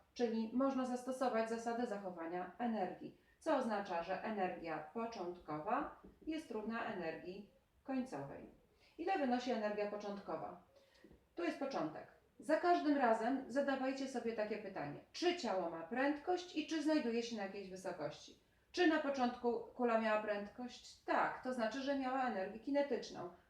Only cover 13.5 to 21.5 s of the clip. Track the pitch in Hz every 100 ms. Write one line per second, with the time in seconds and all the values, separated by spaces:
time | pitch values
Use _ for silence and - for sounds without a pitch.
13.5 | 262 277 262 262 269 262 240 226 220 208
14.5 | 208 196 170 143 143 - - 349 349 285
15.5 | 190 170 165 - 240 277 294 - 359 -
16.5 | 302 - 320 285 302 240 233 233 220 190
17.5 | 202 185 185 190 - 151 - - - _
18.5 | _ _ 349 349 311 277 269 240 - 240
19.5 | 226 - - 240 226 220 214 214 202 202
20.5 | - 247 - - - - 269 - - 254